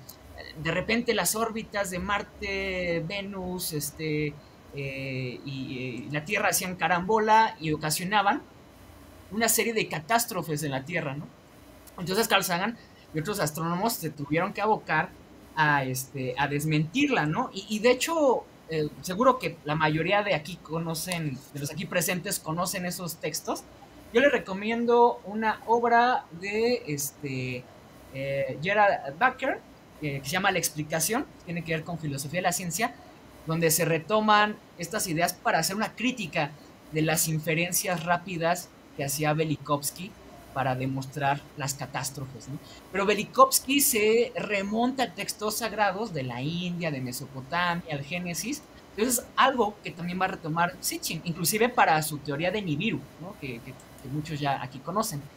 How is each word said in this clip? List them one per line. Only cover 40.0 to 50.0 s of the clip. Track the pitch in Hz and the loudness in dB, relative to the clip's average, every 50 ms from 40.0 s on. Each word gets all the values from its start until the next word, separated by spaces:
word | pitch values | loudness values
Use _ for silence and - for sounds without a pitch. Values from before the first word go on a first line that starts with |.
| 180 202 - - - - - - - - - | -12 -12 -12 -16 -20 -20 -20 -20 -18 -10 -4
para | 139 131 131 127 | -2 0 0 0
demostrar | 127 131 135 135 135 131 - - 147 143 139 143 143 - - - | 0 -2 -2 -2 -4 -6 -6 -6 -2 0 0 0 0 -4 -12 -10
las | 151 139 131 - | -6 -6 -6 -4
catástrofes, | - 131 - - 135 131 - - 139 131 127 - - - - | -6 -8 -6 -6 -6 -6 -6 -8 -8 -12 -12 -12 -16 -12 -12
¿no? | 135 - - - - - - - | -12 -12 -12 -16 -20 -20 -16 -6
Pero | - 190 202 | -2 -2 2
Velikovsky | 202 208 202 214 - - 247 269 262 - - - 262 277 285 | 2 2 0 0 -2 6 6 8 8 8 0 2 4 2 4
se | 277 - - 214 208 214 220 233 233 - - | 4 4 4 4 4 6 6 6 4 2 0
remonta | 175 180 208 208 196 196 202 214 226 240 254 262 262 247 | -4 -4 -2 -2 -2 -2 0 0 2 2 2 2 0 -2
a | 180 - | -2 -2
textos | - 196 - - - 208 214 208 - | -6 -8 -8 -6 -4 -2 -2 -2 -2
sagrados | 240 214 220 220 208 202 180 196 226 214 170 | -4 -4 0 0 0 2 2 0 -4 -4 -4
de | 143 131 | -4 -4
la | 127 117 120 131 | -4 -4 -4 -4
India, | 151 170 175 180 180 175 170 170 160 | -2 -2 -2 -2 -4 -4 -2 -2 -2
de | 143 131 | -2 -2
Mesopotamia, | 127 123 123 - 139 - - 135 131 - 170 170 180 175 170 175 170 - 151 | -4 -6 -6 -8 -10 -10 -12 -12 -10 -4 -2 0 0 0 0 -2 -4 -6 -6
al | 139 139 | -6 -6
Génesis. | - 180 175 180 175 170 - - 226 294 - - - - - - - - | -6 -6 -6 -6 -6 -6 -6 -4 -6 -6 -8 -10 -16 -20 -20 -20 -12 -4
Entonces, | 196 220 262 240 247 - - - | -2 0 0 0 -2 -4 -4 2
algo | - 233 269 277 240 208 208 208 - - | 4 4 4 6 4 0 0 0 -6 -12
que | 180 156 | -12 -10
también | 175 | -8